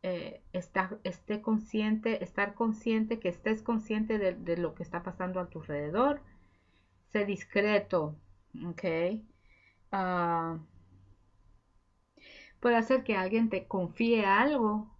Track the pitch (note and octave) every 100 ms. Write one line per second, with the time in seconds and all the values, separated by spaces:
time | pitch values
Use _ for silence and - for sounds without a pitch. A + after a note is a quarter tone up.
0 | F#3 F3+ - - - F#3 F3+ - F#3 G#3+
1 | G3 F3 - G#3+ A3 G#3+ G#3+ G#3+ G#3+ A3
2 | A3+ A3 F3+ - G3+ G#3 A#3 A3 - A3
3 | A3 A3+ F#3 F3 - A3 G#3+ A3+ G#3+ G#3+
4 | G#3+ A3 G3 F3 E3+ E3+ E3+ D#3 E3+ F3
5 | F3 F3 F3+ F#3 F3 E3 D3+ D3 D3 F3+
6 | C4+ C#4+ - - - _ _ _ _ _
7 | _ G#3+ G3+ G3 - G#3 G3+ G#3 G3+ F3+
8 | D3+ D3+ - - _ - E3+ E3+ F#3 E3
9 | F3 A3 - _ _ _ _ _ _ G3
10 | F#3 F3+ E3+ E3+ E3 D#3+ D#3 - - -
11 | - - _ _ _ - _ _ _ _
12 | _ _ - - - - A#3+ A#3 A3+ C4
13 | C4 G3+ F#3 A3+ A3+ F#3+ F#3 G3 F3 -
14 | A#3 A#3 G3 G3 C4 D4 A3 G#3+ G#3+ -